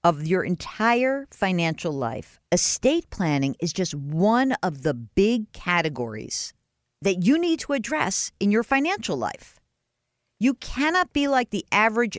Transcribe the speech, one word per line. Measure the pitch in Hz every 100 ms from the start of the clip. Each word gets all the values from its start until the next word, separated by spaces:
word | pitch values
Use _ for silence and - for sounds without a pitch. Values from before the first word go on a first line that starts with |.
Of | 170 147 156
your | 185
entire | - 180 - - 226 240 262 277 277
financial | - 190 175 170 160 170
life, | 139 120 117 - _ _
estate | 180 - - 254 330 -
planning | - 170 143 139 135
is | 170
just | - 180
one | 147 139 156 202 240 262 254
of | 180 139
the | 147 123
big | 117 - 202 240 214
categories | - - 175 160 147 117 107 120 - - _ _ _ _ _
that | 175 185
you | 180 311
need | 349 330
to | -
address | 277 208 302 185 - - _
in | 202
your | 214
financial | 233 269 302 392 - 143
life. | 104 - - _ _ _ _ _ _ _ _ _
You | 233 254
cannot | - 240 294 359 349
be | 285 285
like | 262 240
the | 202 -
average | 202 220 220 240